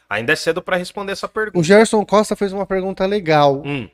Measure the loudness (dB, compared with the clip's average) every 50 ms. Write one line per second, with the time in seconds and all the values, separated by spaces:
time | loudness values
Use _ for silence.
0 | _ -8 -6 -4 -2 0 -2 0 0 -2 -4 -4 -4 -4 -4 -4 -4 -6 -10 -10
1 | -10 -8 -8 -8 -8 -8 -6 -6 -6 -4 -2 -2 2 6 6 6 6 4 2 0
2 | 0 2 2 2 2 2 -2 -4 -4 -4 -4 -6 -6 -4 -4 -4 -4 -4 -4 -4
3 | -2 -2 -2 -2 0 2 4 4 4 4 2 0 -2 -6 -6 -6 -6 -10